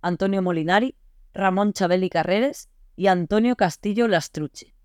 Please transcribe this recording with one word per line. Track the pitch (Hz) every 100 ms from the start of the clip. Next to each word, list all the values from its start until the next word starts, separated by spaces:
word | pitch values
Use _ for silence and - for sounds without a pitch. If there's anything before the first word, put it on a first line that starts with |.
Antonio | 175 175 196 196
Molinari, | 185 165 160 190 262 - - _ -
Ramón | - 196 190 208
Chabeli | 196 180 180 185
Carreres | 170 160 196 262 - - _ - -
y | 190
Antonio | 185 165 214 233 247
Castillo | 185 - 208 208 233
Lastrucci. | 180 - - 151 - - _